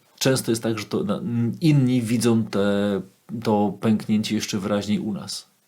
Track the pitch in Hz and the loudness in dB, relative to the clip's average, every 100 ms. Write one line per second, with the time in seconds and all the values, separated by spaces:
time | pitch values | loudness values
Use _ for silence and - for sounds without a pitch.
0 | _ - 135 127 - 113 113 107 - 104 | _ -2 0 2 0 -2 -2 -4 -4 -4
1 | 101 98 107 117 117 - 160 147 127 127 | -2 -4 -2 -2 -2 0 4 4 4 2
2 | 110 120 120 113 101 101 101 101 101 98 | 0 2 4 2 2 0 0 2 0 -2
3 | - _ - 120 110 104 104 92 113 107 | -4 _ -14 -6 0 2 2 0 0 0
4 | - 107 104 110 - 104 101 101 101 101 | 2 0 0 -2 -2 -4 -2 -2 0 -2
5 | 107 87 - - - _ | -2 -6 -8 -12 -14 _